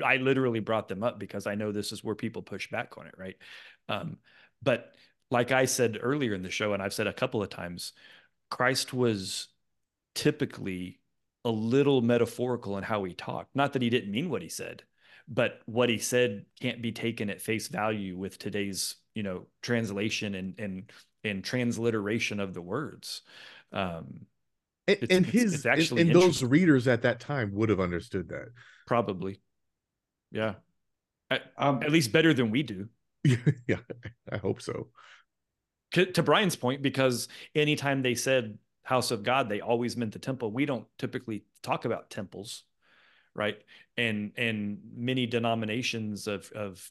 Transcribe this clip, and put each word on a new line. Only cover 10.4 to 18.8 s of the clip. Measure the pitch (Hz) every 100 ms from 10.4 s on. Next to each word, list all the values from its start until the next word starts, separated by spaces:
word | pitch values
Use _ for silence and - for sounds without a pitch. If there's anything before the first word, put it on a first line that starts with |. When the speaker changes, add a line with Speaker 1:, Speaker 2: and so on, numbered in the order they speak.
| 139 - 101 90 90 - _ _ _ _ 117
Speaker 1:
a |
little | 110 113 135 143 135
metaphorical | 117 120 110 - 123 120 98 98
in |
how | 95 107
he | 92
talked. | 82 - - -
Not | 139 139
that | 135
he | 120
didn't | 120 98
mean | 104 175
what | 104
he | 80
said, | - 87 - - _ _ - -
but | 120 110 -
what | - 113 120
he | 110
said | - 123 123 104 - -
can't | 127 120
be | 117
taken | 113 117 117 104
at | 87
face | - 110 -
value | - 107 107 95 90
with | 95 -
today's, | 107 101 101 92